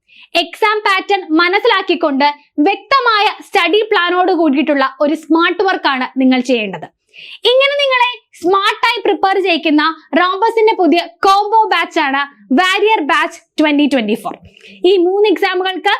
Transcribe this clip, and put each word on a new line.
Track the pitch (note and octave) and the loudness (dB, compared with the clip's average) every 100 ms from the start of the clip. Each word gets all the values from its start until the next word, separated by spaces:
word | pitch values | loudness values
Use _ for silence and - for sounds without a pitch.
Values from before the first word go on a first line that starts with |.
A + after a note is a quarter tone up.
| _ - - E4+ | _ -20 -6 -4
എക്സാം | F4 - G#4 G#4+ G#4 | -4 -2 -2 0 0
പാറ്റേൺ | F#4+ F#4+ G4 E4+ D#4 | -2 0 -2 0 0
മനസ്സിലാക്കിക്കൊണ്ട് | F4 G4+ A#4 F#4+ - F4 D#4 C4+ D4 C#4+ _ - D4+ | 0 2 2 0 0 -2 -2 0 -2 -2 _ -2 0
വ്യക്തമായ | G4 - C5+ A#4+ G#4+ G4+ F4+ - | -2 -2 0 2 0 0 -4 -4
സ്റ്റഡി | G4 E4+ G4+ A4 | -2 2 0 0
പ്ലാനോട് | G4+ F4 F4+ F#4 E4 | 0 0 0 0 2
കൂടിയിട്ടുള്ള | D#4+ C4+ D4+ C#4 C4 - D4 | 2 0 0 0 -2 -2 -2
ഒരു | D#4 | -2
സ്മാർട്ട് | - E4 F4 F4 F#4+ | -2 0 0 0 -2
വർക്കാണ് | F#4 D#4+ C4 B3+ C4 | -2 -2 -2 -4 0
നിങ്ങൾ | C4 B3+ B3+ | 2 2 0
ചെയ്യേണ്ടത്. | A#3+ G#3 F3 - _ _ - - - A4+ | -2 -2 -10 -16 _ _ -20 -20 -4 0
ഇങ്ങനെ | B4+ C#5 C#5+ | 2 2 0
നിങ്ങളെ | C#5 B4+ B4 A4+ _ - | -2 0 -2 -4 _ -6
സ്മാർട്ടായി | E4 G4 G#4 A4 A#4 A#4 | -2 0 0 -2 -2 -2
പ്രിപ്പയർ | G#4 G4+ G4 G4 | -2 -2 0 0
ചെയ്യിക്കുന്ന | F#4 E4 D#4+ D4+ D#4 D#4 _ C#4 | 0 -2 2 2 0 -4 _ -2
റാംബസിന്റെ | F4+ F#4+ A4+ A4 A4 G4+ | -2 0 -2 2 0 2
പുതിയ | E4+ E4+ E4+ - G4 | 2 0 -2 -2 2
കോംബോ | G4 G#4 A4 G#4 | 2 2 0 2
ബാച്ച് | F4 F4 F4 C#4+ | 0 -2 -2 -2
ആണ് | C4+ C#4 - - B3+ | -2 -4 -10 -2 0
വാരിയർ | F#4 G4+ G#4 A4 D4+ | 2 2 2 0 0
ബാച്ച് | D#4 E4 - _ - | 0 -2 -6 _ -2
twenty | D4+ D4 D4 | 0 2 2
twenty-four. | C#4 G#3 A#3 - - - _ - G3 F4+ | 0 -2 -4 -6 -14 -20 _ -20 -2 2
ഈ | G4 F4 | 2 2
മൂന്ന് | G4 G#4+ | 2 2
എക്സാമുകൾക്ക് | E4+ F#4+ F#4 F#4 F#4 G4+ A#4+ | 2 0 -2 -4 -4 -2 -4